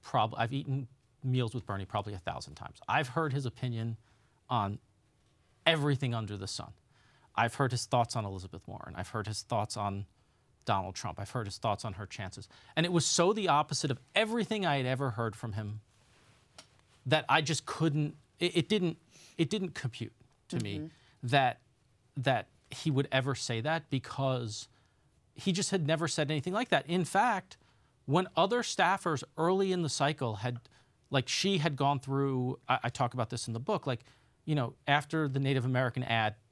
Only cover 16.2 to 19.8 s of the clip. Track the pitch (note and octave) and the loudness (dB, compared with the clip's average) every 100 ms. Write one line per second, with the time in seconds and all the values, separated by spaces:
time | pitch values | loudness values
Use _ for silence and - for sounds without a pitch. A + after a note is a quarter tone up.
16.2 | _ _ _ - - _ _ _ - D#3 | _ _ _ -20 -20 _ _ _ 0 0
17.2 | - D3 D3+ D#3 - - D#3+ D3 D3 - | 4 2 4 -2 -4 0 0 2 -2 -4
18.2 | _ _ F3 F3 - G#3+ F3+ E3 _ - | _ _ 0 0 2 2 2 -2 _ -20
19.2 | - - E3 G#3+ F#3 C#3+ | -20 -2 0 0 -2 -4